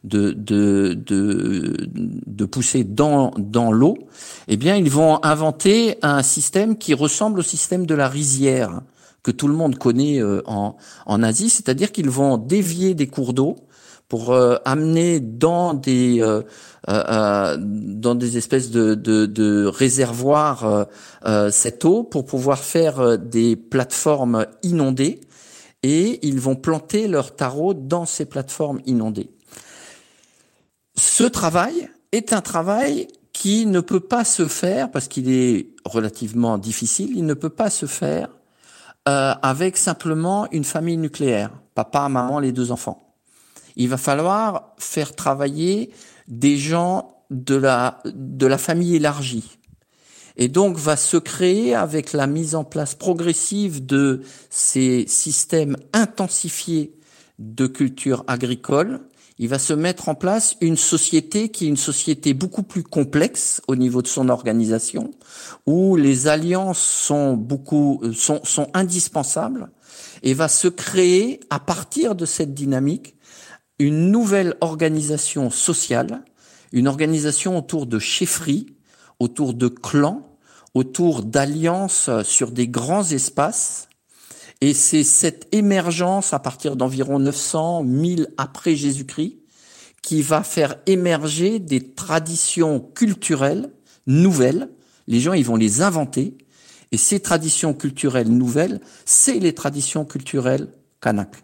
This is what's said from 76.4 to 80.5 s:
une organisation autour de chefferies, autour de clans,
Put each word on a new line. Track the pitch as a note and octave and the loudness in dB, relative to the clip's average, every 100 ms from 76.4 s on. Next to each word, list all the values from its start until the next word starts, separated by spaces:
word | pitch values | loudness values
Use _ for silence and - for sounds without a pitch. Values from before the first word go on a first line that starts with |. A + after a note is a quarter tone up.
| _ - _ | _ -20 _
une | B2 C3+ | 0 0
organisation | C#3 D#3 D#3 D3+ D3 F#3+ F3+ | 2 0 0 0 -2 -2 -4
autour | C#3 D#3+ B2+ | -4 -6 -2
de | A2 | -4
chefferies, | - - A#2+ - E2+ C#3 - - _ _ _ _ | -2 -2 -2 -2 -2 -2 -4 -20 _ _ _ _
autour | A#2+ A#2+ C#3 | -4 -2 -4
de | B2 B2 | 0 -2
clans, | B2 - C#3+ D3 A#3+ - _ _ | -2 -2 2 2 -2 -14 _ _